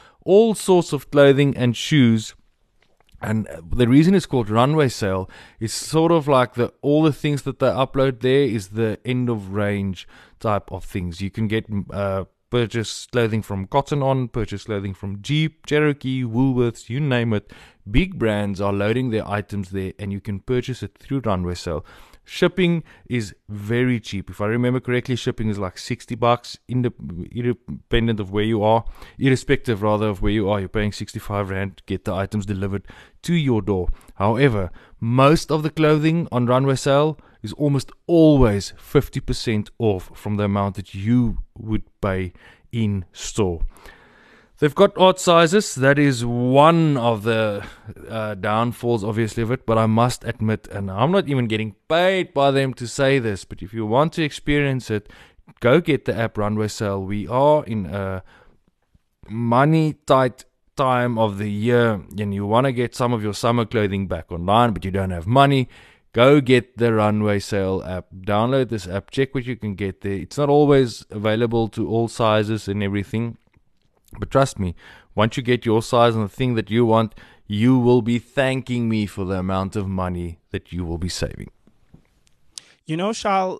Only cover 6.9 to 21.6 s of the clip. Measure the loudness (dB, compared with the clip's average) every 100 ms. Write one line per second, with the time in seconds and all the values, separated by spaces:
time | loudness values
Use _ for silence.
6.9 | 2 2 0 -2 -4 -6 0 0 2 -2
7.9 | 0 0 0 0 2 2 -2 -6 -4 -4
8.9 | -4 -4 -2 -2 -4 -4 -4 -2 -2 -4
9.9 | -6 -14 -20 -20 _ -2 -2 -4 -14 -8
10.9 | -8 -8 -8 -8 -4 -2 -2 -4 -8 -8
11.9 | -6 -4 -4 -8 _ -4 -2 -2 -4 -6
12.9 | -10 -6 -2 0 -2 -4 -8 -2 -2 -2
13.9 | -2 0 -2 -2 -6 -6 -8 -6 -6 -6
14.9 | -8 -10 -10 -4 -2 -2 _ -2 0 0
15.9 | 0 -4 -4 -4 0 0 2 0 -2 -8
16.9 | -4 0 0 0 -2 -4 -20 -20 _ -2
17.9 | 0 0 0 0 0 -2 -2 -2 0 0
18.9 | 0 -2 -4 -4 -6 -6 -8 -6 -6 -8
19.9 | -8 -8 -8 -8 -10 -4 -4 -4 -8 -10
20.9 | _ -8 -6 -2 -4 -4 -6